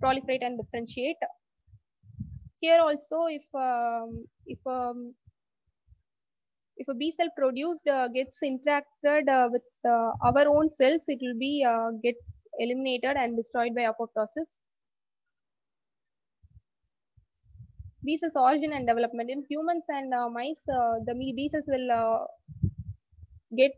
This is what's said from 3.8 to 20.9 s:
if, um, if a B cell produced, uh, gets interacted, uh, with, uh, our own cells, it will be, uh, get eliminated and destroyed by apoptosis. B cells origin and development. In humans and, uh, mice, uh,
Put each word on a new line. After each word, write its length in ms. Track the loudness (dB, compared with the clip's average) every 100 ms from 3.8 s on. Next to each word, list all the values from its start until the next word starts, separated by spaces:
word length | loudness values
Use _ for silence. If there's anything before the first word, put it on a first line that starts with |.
| -2 -4 -6 -12 -14 _ -16
if, 120 | -10 -6
um, 480 | -4 -4 -8 -14 -18 _ _ _ _ _ _ _ -20 _ _ _ _ _ _ _ -14
if 120 | -10
a 60 |
B 160 | -4 -4
cell 140 | -2 -2 2
produced, 500 | 0 0 -4 -2 0
uh, 200 | 0 0
gets 300 | -2 -4 -4
interacted, 840 | -4 -2 0 0 -2 _ 2 4 4
uh, 200 | 4 4
with, 120 | 2 -4 _ 2
uh, 260 | 2 2 2
our 240 | 4 6 6
own 240 | 6 4
cells, 320 | 4 4 4 0
it 100 | -4
will 160 | -4 -2
be, 260 | -2 2 2
uh, 240 | 2 -2 -2
get 120 | -2 -2 -12 -20 _ -6
eliminated 580 | -4 -2 -2 0 0 0
and 200 | 0 -2
destroyed 380 | -2 -2 -2
by 80 | 0
apoptosis. 800 | 0 -2 -4 -4 -4 -4 -8 _ _ _ _ _ _ _ _ _ _ _ _ _ _ _ _ _ _ _ _ -20 _ _ _ _ _ _ _ _ _ -20 -20 -16 -16 -10
B 140 | -4 -2
cells 140 | 0 4
origin 360 | 4 4 0
and 120 | -2 0
development. 440 | 2 0 -2 -6
In 120 | -6 -6
humans 360 | -4 -2 -2 -4
and, 240 | -6 -2
uh, 160 | -2 -2
mice, 340 | -4 -6 -6 -4
uh, 300 | 0 0